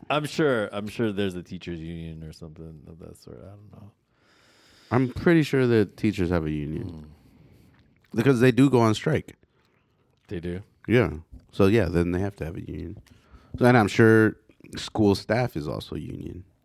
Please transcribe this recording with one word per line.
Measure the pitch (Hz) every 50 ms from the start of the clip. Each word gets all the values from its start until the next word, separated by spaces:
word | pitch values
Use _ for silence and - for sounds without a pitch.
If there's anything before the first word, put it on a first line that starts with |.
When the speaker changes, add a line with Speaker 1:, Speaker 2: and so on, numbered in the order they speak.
| - -
Speaker 1:
I'm | 139 151 151
sure. | 143 - - 160 147 131 117 104 98
I'm | - 104 101
sure | 107 - - 120 110 104
there's | 95 101 98 90
a | 90 85
teachers | - 87 87 - - 87 82
union | 80 82 85 82 82 82 80 80 80
or | 78 80
something | - - 82 78 80 82 80 80 78 73
of | 80 82 82
that | 85 80 82
sort. | 82 _ 80 80 - -
I | 92
don't | 101 101 104 104 98
know. | - 98 101 - _ _ _ _ _ _ _ _ _ _ _ _ _ _ _ _ _ _ _
Speaker 2:
I'm | - 123 131 123
pretty | 127 - - 180 170 165 151
sure | - - 135 131
that | 123 117 113 104 90 -
teachers | - - 110 95 92 92 85
have | 90 85 80
a | 78
union | 78 76 73 73 78 78 - 87
Speaker 1:
Hmm. | 80 78 78 76 76 _ _ _ _ _ _ _ _ _ _ _ _ _ _ _ _ _ _ _ -
Speaker 2:
because | - 110 135 139 117
they | 117 127 120
do | 117 135 143
go | 127 123
on | 113 110 107
strike. | - - - 156 104 90 - - _ _ _ _ _ _ _ _ _ _ _ _ _ _ _ _ _ _ -
Speaker 1:
They | 104 87
do? | 80 90 87 92 101 _ _ _ _
Speaker 2:
Yeah. | - 101 123 113 80 78 78 80 _ - - - _ -
So | - 101
yeah, | 95 104 117 98
then | 80 87 87 85 87 87
they | 90
have | 98 101 101
to | - -
have | 80 -
a | -
union. | 82 82 80 80 80 85 90 - - _ _ _ _ _ - - _ _ - -
So, | 123
and | 123 127 127
I'm | 107 95
sure | - - 117 110 110 110 110 107 - - _ _ _ _ - - -
school | - - - - - 107 101 98
staff | 98 - - 107 117 127 117 -
is | - 73
also | 78 64 - - - -
union | 76 78 - - - 85 87 85 87 92 _ _ _ _